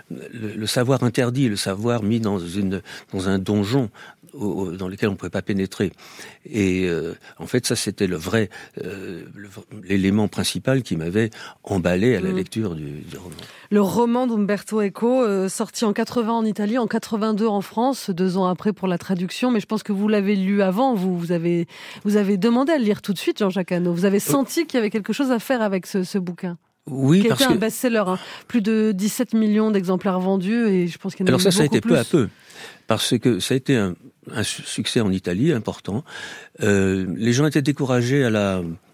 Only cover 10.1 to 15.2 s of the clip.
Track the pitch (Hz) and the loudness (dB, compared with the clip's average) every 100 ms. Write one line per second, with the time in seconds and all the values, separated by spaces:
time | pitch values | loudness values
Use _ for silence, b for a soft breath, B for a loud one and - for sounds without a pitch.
10.1 | 104 104 - 101 - - 135 117 82 82 | 2 2 0 -4 -2 0 0 0 -4 -2
11.1 | 98 113 B B B - 98 87 90 117 | 0 0 B B B -4 0 2 2 4
12.1 | 110 95 95 92 113 110 80 73 73 - | 2 0 -2 -4 -4 -4 -6 -8 -10 -12
13.1 | - 87 - B B B 208 202 170 240 | -16 -16 -16 B B B 2 2 2 2
14.1 | 240 254 226 196 202 - 214 202 190 226 | 2 0 0 0 -2 -2 -2 -2 0 0
15.1 | 254 | 2